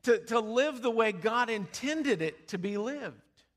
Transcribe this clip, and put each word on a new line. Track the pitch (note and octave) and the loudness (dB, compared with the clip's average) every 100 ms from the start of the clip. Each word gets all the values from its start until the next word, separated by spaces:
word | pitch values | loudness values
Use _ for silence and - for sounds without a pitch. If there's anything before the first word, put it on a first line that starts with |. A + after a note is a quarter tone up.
to, | B3 A3+ | 4 2
to | - A#3 | 4 0
live | A3 A#3 D4 B3+ | 2 2 2 0
the | A#3+ | 0
way | A3+ A3 | 4 2
God | F#3 G#3 A#3+ A#3 | 2 0 2 0
intended | A3 F#3+ - C4 D#4 C#4 F3 | -2 -4 -4 -2 0 0 0
it | D#3+ D#3 - | 0 -4 -10
to | F#3+ | -6
be | F#3+ G3+ | -4 -2
lived | A3 C#4+ G#3+ A2 _ _ _ | -4 -6 -10 -14 _ _ _